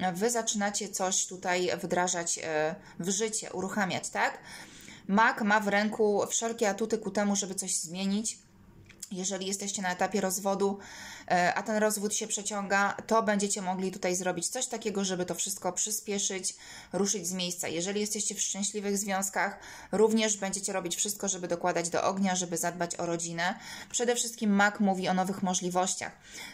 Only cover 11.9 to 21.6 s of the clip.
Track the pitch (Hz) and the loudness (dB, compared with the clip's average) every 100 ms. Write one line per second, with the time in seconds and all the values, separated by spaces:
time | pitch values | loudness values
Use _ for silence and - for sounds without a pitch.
11.9 | 214 208 - 220 - 196 208 196 196 202 | 2 -2 -2 -2 -4 -4 -4 0 2 2
12.9 | - - 220 208 202 202 208 180 190 190 | 0 2 2 4 2 2 0 -2 -2 -2
13.9 | 190 185 180 180 175 - 254 247 220 220 | -2 -2 0 0 0 -2 -4 -4 -4 -2
14.9 | 196 196 180 180 170 - - 185 180 214 | -2 -2 -2 -2 -2 -4 -2 -4 -2 -2
15.9 | 208 - 196 - 190 180 - - - - | -2 -2 -2 0 -2 -4 -6 -16 -18 -6
16.9 | 175 202 208 170 185 175 175 131 165 180 | 0 2 0 -2 -2 -2 -2 -4 -2 0
17.9 | 208 208 214 - 202 - 190 202 214 202 | 0 0 -2 -2 -2 -4 -2 -2 -2 -2
18.9 | 202 196 190 196 196 190 196 - - - | 0 0 0 0 0 -2 -2 -14 -16 -4
19.9 | - 220 226 220 214 190 196 196 190 180 | 6 6 8 4 2 -2 -2 -2 -2 -2
20.9 | - 208 - 196 180 180 170 | -2 -2 -2 -2 -2 -2 0